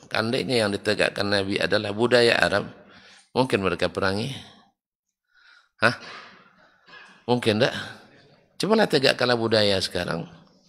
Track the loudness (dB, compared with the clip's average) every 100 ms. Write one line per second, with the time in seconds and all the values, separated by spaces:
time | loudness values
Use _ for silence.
0 | -8 -4 -4 -4 -2 0 0 -2 -4 0
1 | 0 0 -2 0 0 -2 0 -2 -2 -2
2 | 2 4 4 4 2 0 -4 -14 -20 -20
3 | -20 -20 _ -2 0 0 0 -2 -4 -2
4 | -2 -2 -6 -10 -16 -20 _ _ _ _
5 | _ _ _ _ _ -20 _ _ -2 -2
6 | -10 -18 -20 -20 _ _ _ _ _ -20
7 | -20 -16 -2 0 2 2 2 0 -10 -16
8 | -20 -20 _ _ _ _ 0 2 2 2
9 | 2 2 2 2 2 2 4 2 -2 -4
10 | -4 -6 -8 -16 -20 _